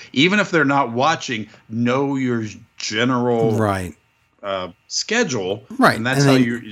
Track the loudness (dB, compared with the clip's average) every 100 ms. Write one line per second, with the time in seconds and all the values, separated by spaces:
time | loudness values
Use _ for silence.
0 | -6 2 2 2 2 2 2 2 0 0
1 | 0 0 -4 -8 -8 -16 -10 -2 0 0
2 | 0 -2 -2 -2 -4 -10 -20 -12 -6 0
3 | 0 2 2 2 2 2 0 0 -4 -10
4 | _ _ _ _ -8 -6 -6 -12 -10 -8
5 | -2 -2 0 -2 -4 -6 -6 0 2 2
6 | 0 2 4 4 2 -2 -8